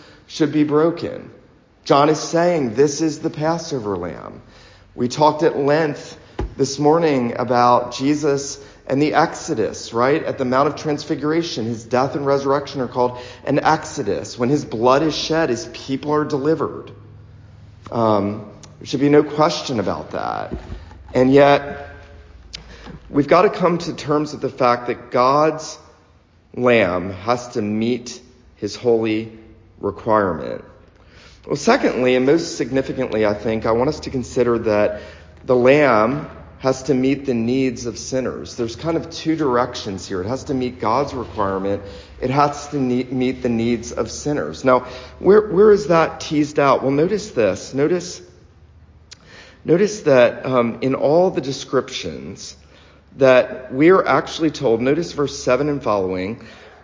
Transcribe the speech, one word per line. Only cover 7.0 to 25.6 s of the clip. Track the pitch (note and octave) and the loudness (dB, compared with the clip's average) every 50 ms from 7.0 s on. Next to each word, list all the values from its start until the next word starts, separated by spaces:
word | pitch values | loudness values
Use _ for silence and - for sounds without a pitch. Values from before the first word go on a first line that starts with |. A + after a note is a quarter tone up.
| E3+ D#3 C#3+ C3 A#2+ A#2+ - | 4 2 2 2 0 -2 -2
about | - B2 A#2 B2+ A#2+ A#2+ B2 B2 A#2 - F#2+ - | -4 -2 0 2 4 6 6 6 4 2 0 -6
Jesus | - C3+ C#3+ D3+ D3 D3+ C#3+ C#3 C3+ C#3 - - - - - - - - | -2 0 0 0 2 2 0 0 0 -2 -8 -12 -14 -16 -20 -20 -12 -6
and | - C3 C#3 | -2 0 0
the | D3+ D3+ - | 2 2 2
Exodus, | C#3+ E3 F3 - - - - D3+ A2+ G2 - - - - - A#2 | 2 2 0 -2 -8 -8 -6 -4 -2 -2 -4 -4 -8 -10 -6 -2
right? | A#2 B2 C#3 D3 D#3+ - | 0 2 2 2 2 0
At | - B2 - | -4 -4 -4
the | C3 | -2
Mount | B2 B2+ C3 C#3+ | 0 2 2 2
of | D3+ D3 | 2 0
Transfiguration, | - - D#3 D3 C#3+ - - D#3+ C3+ D3 D3+ D#3 E3+ E3+ E3+ - C3+ A2 | -4 -4 -4 -4 -4 -4 -6 -6 -4 -2 -2 0 0 -2 -4 -4 -6 -4
his | A#2 A#2+ G#2+ - | -4 -6 -8 -6
death | - B2 B2 C3+ C3+ - | -2 0 0 0 0 -2
and | C#3+ C#3+ | -2 0
resurrection | C#3 C#3 C#3 C3+ C3+ C#3 C#3+ C#3+ - - C#3+ | 0 0 0 2 0 0 0 -2 -4 -6 -6
are | B2 | -6
called | A#2 - B2+ B2 B2 A#2+ - - - - - - | -4 0 0 0 0 -2 -6 -14 -16 -16 -10 -4
an | - C#3 D3 | -2 0 2
Exodus. | - C#3 D#3 D#3 - - - D3 C3+ G2+ F2+ C#2+ G#2 - - | 2 2 2 0 -2 -8 -8 -6 -4 -4 -4 -4 -6 -8 -6
When | A#2+ B2 A#2+ | -2 0 0
his | D3 D3 A#2 | 0 0 -2
blood | - A#2+ G#2+ A#2 B2+ C3 C#3+ D#3+ | -4 -4 2 4 4 4 4 2
is | D3+ C#3+ | 0 -2
shed, | - - - D#3 D#3+ E3 C#3 | -4 -4 -2 0 0 0 0
his | A#2 - - - - | -2 -4 -6 -10 -14
people | - - - C3+ C3 D3 D3 | -12 -8 -6 -6 -6 -2 -2
are | D3+ D3+ D3 | 0 0 0
delivered. | C3 D3 C3+ C3+ D3+ D#3+ C#3+ B2 E2+ E2 C#2 - - - - - - - - - - - - - - - - - - - - - - | -2 -2 -2 0 0 0 0 -2 -4 -6 -10 -14 -16 -20 -20 -20 -20 -20 -20 -20 -20 -20 -20 -20 -20 -20 -20 -20 -20 -20 -20 -12 -6
Um, | - A#2 A2+ A2 G#2+ G2+ G2 G2+ G#2 A2+ A2 - - - - - - - | -2 0 2 2 2 2 0 -2 -4 -6 -10 -16 -18 -20 -20 -20 -20 -18
there | - | -10
should | - - B2+ | -6 -2 0
be | C#3+ C#3+ | 4 6
no | C#3+ D3 D3 | 6 6 4
question | D3 - D3 D3+ D#3+ D#3 - - - C3 G#2+ | 4 2 2 2 2 0 -2 -6 -4 -4 -2
about | F#2 G2 E2+ D2+ - - | -2 -2 -4 -6 -8 -10
that. | D#2 C2 G#1+ A#1+ A1 G#1 G#1 - - - - - - - - - - - - - - | -8 -8 -6 -6 -6 -6 -8 -8 -10 -12 -12 -12 -16 -16 -16 -18 -20 -20 -12 -2 0
And | B2 B2+ C3 | 2 4 6
yet, | C3+ C#3+ C#3+ C#3+ C#3+ - - - - - - - - - - - - - - - - - - - - - - - - - - - - - - - | 8 8 8 8 6 4 2 -2 -12 -12 -14 -16 -18 -20 -20 -20 -20 -20 -20 -20 -20 -20 -20 -20 -20 -20 -20 -20 -20 -20 -20 -18 -20 -20 -10 -4
we've | - C#3+ C#3+ | 0 0 2
got | C#3+ E3+ D#3 - | 4 4 4 4
to | G3+ | 4
come | - - F3+ E3 F3 | 2 2 0 0 0
to | E3 - - A#2+ | -2 -4 -8 -10
terms | - - C3+ D3 D3+ D3+ D3 | -8 -4 -2 -2 -2 -2 -4
with | - A2 | -6 -8
the | C#3 B2+ | -8 -6
fact | - - C3 A#2+ A#2+ B2 - | -4 0 2 2 2 0 -2
that | - - - - - | -6 -6 -8 -6 -4
God's | - B2+ B2 C3 C#3 D3 D#3 D#3+ D3+ D3 | 0 2 2 4 4 4 2 2 0 -2